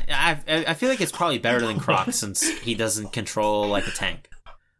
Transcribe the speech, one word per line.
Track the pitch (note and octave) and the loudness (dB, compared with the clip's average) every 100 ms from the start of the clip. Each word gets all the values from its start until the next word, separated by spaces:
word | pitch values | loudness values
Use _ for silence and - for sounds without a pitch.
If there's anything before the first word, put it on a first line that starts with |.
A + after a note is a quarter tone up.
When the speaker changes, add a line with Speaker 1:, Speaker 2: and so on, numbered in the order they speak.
| - C#3 E3 D3+ - | 2 4 2 0 0
Speaker 1:
I, | D#3+ D#3 | 0 0
I | |
feel | E3 B3+ | 0 0
like | B3 | 2
it's | E3+ | 0
probably | - E3+ B2+ | 0 0 2
better | A#2 B2 A#2 | 2 2 2
than | G#2 | 0
Croc | - G2 F#2 | 2 0 0
Speaker 2:
<laughs> | |
Speaker 1:
since | - G#2 F#2+ D#4+ - | -2 -2 -2 -2 -2
he | A#2+ A2+ | -4 -2
doesn't | A2 G#2+ G#2 | 0 -2 -4
control, | - G2 A2+ G#2+ G#2 G#2 | -6 -4 0 2 2 2
like, | G2+ F#2+ | 0 0
a | |
tank. | - F#2+ F2 - - - - _ | -2 -4 -4 -12 -20 -20 -20 _